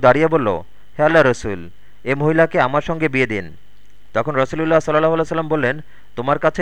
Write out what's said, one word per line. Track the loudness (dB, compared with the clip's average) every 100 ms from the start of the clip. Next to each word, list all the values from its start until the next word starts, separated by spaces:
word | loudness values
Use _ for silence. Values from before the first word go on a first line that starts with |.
| 6
দাঁড়িয়ে | 6 4
বলল, | 2 0 -2 -4 -12 -10
'হে | 0
আল্লাহর | 4 6 4
রাসূল, | 2 -2 -6 -8 -12 -14 -10 -4
এ | 0
মহিলাকে | 2 4 2 2 2
আমার | 0 -2
সঙ্গে | -2 0
বিয়ে | 0 0
দিন।' | -2 -6 -10 -14 -14 -14 -14 -6 -4
তখন | -2 0
রাসূলুল্লাহ | 0 -2 2 2
সাল্লাল্লাহু | 2 2 2 2
আলাইহি | 0
সাল্লাম | -4 -2
বললেন, | 0 0 -2 -8 -14 -12
'তোমার | -6 -2 0
কাছে | 0 0